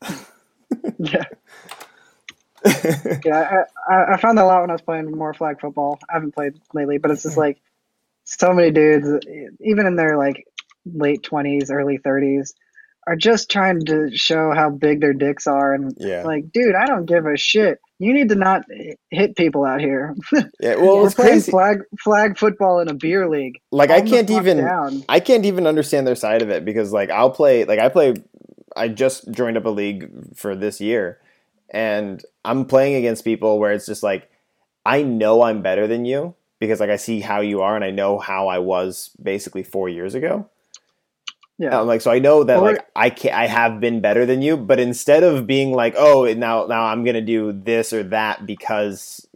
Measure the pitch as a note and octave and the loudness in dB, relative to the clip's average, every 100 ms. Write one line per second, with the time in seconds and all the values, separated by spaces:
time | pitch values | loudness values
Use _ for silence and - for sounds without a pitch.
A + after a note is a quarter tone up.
0 | - D3 - _ _ _ - - D#4 - | -16 -16 -18 _ _ _ -12 -10 -8 -8
1 | D#3 - - - _ - - - - _ | -6 -6 -6 -16 _ -20 -20 -20 -20 _
2 | _ _ - - _ _ G3+ - E3 D3 | _ _ -20 -20 _ _ 0 0 -2 -2
3 | - C#3+ D#3+ D#3 D#3 F#3+ - - - F#3 | -4 -4 0 0 0 0 -2 -6 0 2
4 | F#3 F#3+ A3+ A3 F#3 F#3 F3 E3+ - D#3+ | 2 2 2 4 6 4 2 -4 -6 -8
5 | D#3 D#3 D#3 D3+ D#3 C#3 D3 D3 C#3+ C#3+ | -6 -8 -8 -6 -6 -6 -8 -4 -4 -6
6 | - E3 D3+ D3+ C#3+ D3+ _ D#3 C#3+ D3 | -6 -6 -6 -6 -8 -8 _ -6 -2 -2
7 | D3+ D3 D#3+ D#3 D3 C#3 _ _ _ _ | -2 -2 -4 -2 -2 -2 _ _ _ _
8 | _ _ - - F3+ F3+ E3+ D#3 D3+ D3+ | _ _ -14 0 2 4 4 6 6 4
9 | C#3+ D3 - D3+ C3 - A3 G#3 G3 F3 | 2 -4 -4 -18 -18 -8 -2 0 0 0
10 | D#3+ D3+ C#3 C3+ _ - - _ F3 D#3+ | 0 2 0 -4 _ -20 -20 _ -14 -4
11 | D3 D3 - D3+ C#3+ C#3+ C#3 C#3+ C#3 C3+ | -2 -2 -4 -4 -2 -2 -2 -2 -2 -2
12 | C#3 C3+ C#3 C#3 C#3 - _ _ _ _ | -2 0 0 -2 -4 -14 _ _ _ _
13 | - E3 G3 A3 - G3+ F#3+ F3 D#3 D#3 | -6 0 2 2 0 0 0 0 0 -2
14 | D3+ A2 - D#3+ D#3 D3+ D3+ C#3+ D3+ D3+ | -2 -2 -2 0 0 2 0 0 0 2
15 | D3 C#3 C#3 C#3+ D3+ C#3 C#3 C#3 C3+ - | 0 0 -2 -2 -2 0 0 -2 -4 -8
16 | G2 F2+ D#3+ D3+ D#3 A#3 A#3+ F#3+ C4 A3+ | -6 -6 -4 -6 -4 0 2 2 0 -2
17 | E3 E3+ D#3 C#3+ - G#3+ G3+ C#3+ _ - | 0 0 2 -2 0 2 2 0 _ -4
18 | G3 C#4 A#3 G3+ F#3+ F#3+ - - D3+ - | 0 2 2 2 2 0 -2 -16 -16 -16
19 | - D3+ G#3 G3+ E3 C#3+ C#3 C3+ D3 C3+ | -8 -2 0 2 0 2 0 0 -2 -4
20 | C#3 C#4 - D4 - - A#2 G#2 F#3 G3 | -6 -10 0 0 0 -4 -2 4 6 6
21 | G3+ G3 A#3+ C#4 G3 F#3+ G3 G3+ - G#3 | 4 4 6 6 4 2 2 0 -4 -8
22 | G#3+ G#3 G#3+ F#3+ G#3+ G3+ F#3+ F3+ E3 C#3 | 0 2 2 2 -2 2 2 2 0 -4
23 | D#3+ F#3+ F3+ D3+ C3 B2 - C#3+ C#3+ E3 | -2 -2 0 -2 -6 -12 -6 2 6 6
24 | A3 A#3+ G3+ A3 F#3 D#3 - F3+ C#3 C#3 | 6 2 2 2 2 2 2 -2 -4 -6
25 | - - C4 A#3+ G3+ F#3 E3 D#3 D3 C#3+ | 0 0 4 2 4 0 0 0 0 0
26 | C3 B2 G#2+ A2+ A2 F2 F2+ G#2+ G2+ G#2 | 0 -2 0 0 0 -4 -4 -4 -2 -2
27 | G2 G2+ B2+ C3+ D3 B2 F#2 G#2+ A#2+ F3 | -2 2 2 4 2 4 2 2 2 4
28 | C#3+ A2+ - _ _ - _ - A#2 G#2+ | 2 0 -8 _ _ -20 _ -6 -6 0
29 | C3 C3 - A#2 A#2+ A2+ A2 G#2 G2+ G2+ | -2 -2 -12 -6 -2 -2 -4 -4 -4 -6
30 | - A#1 - - G#2 F#2+ G#2 - G#2 A#2 | -12 -20 -20 -12 -8 -6 -6 -6 -4 -2
31 | F2+ E2+ _ _ _ _ _ G#2+ A2 G#2 | -4 -8 _ _ _ _ _ -6 -4 -4
32 | G#2 F#2+ - _ G#2 B2+ C3 C3 C#3 C3+ | -6 -10 -18 _ -6 -4 2 2 2 0
33 | A#2+ A2+ A#2 A2 A2 G#2+ G#2 G#2 - G#2 | -2 -4 -4 -2 0 0 0 -4 -6 -6
34 | G#2 F#2+ _ _ _ _ _ _ - C#3 | -4 -4 _ _ _ _ _ _ -2 0
35 | C#3+ A2+ G#2+ A2+ A#2 A2 F#2+ F#2+ G#2+ A#2 | 0 0 2 4 4 0 -2 -2 0 -2
36 | A#2+ C3+ F3 - _ - A2 G#2+ G#2 G2+ | -4 -4 -6 -12 _ -8 -4 -2 -2 -2
37 | - A2 G#2+ G#2 G#2 G2+ F#2+ G#2+ F#2+ G2 | -4 -6 -4 -4 -2 -2 -2 -2 -4 -2
38 | G2 G2+ - F#2+ G2 F#2 F2+ F#2 F#2 F2 | -2 -2 -4 -4 -2 -2 -2 -2 -4 -8
39 | - _ G2 G2 - F#2+ F#2 G2 F#2 E2+ | -16 _ -6 -6 -8 -12 -10 -8 -6 -8
40 | F#2 B2+ D#3 G#3 G3+ _ _ - _ _ | -8 -6 -6 -6 -8 _ _ -20 _ _
41 | _ _ - - _ - D#3 B2 A#2 A2+ | _ _ -20 -20 _ -8 -2 -2 0 0
42 | A#2+ B2 C3+ D3+ C3 - G#3 G#3+ - - | 2 2 6 4 6 4 4 2 -4 0
43 | A#2+ - - G#2+ A#2 A2+ A#2 A2 A#2 A#2 | 0 0 -4 -2 0 2 0 0 -4 0
44 | G#2 G#2+ B2 C3 C#3+ D#3 G2+ B2 B2 A#2+ | 0 2 2 0 0 -2 0 0 0 -2
45 | - D3+ F3 C#3+ A2+ C3+ C3+ B2+ A#2 A#2+ | 2 4 6 2 0 0 0 0 0 4
46 | D3 C#3 B2 A2+ A#2 A2+ F2+ A2+ A2+ A2+ | 6 6 4 0 0 -2 -2 -2 -2 -2
47 | A#2+ A#2 A2 A2+ G#2+ G2 G2 A2+ A2 A2 | -2 -2 -2 -2 -2 -6 -4 -2 -2 -4
48 | F#2+ G#2+ G#2+ - G2+ G2+ - G#2+ G#2 F#2+ | -4 -4 -2 -6 -10 -10 -6 -4 -4 -6
49 | - - - | -16 -20 -20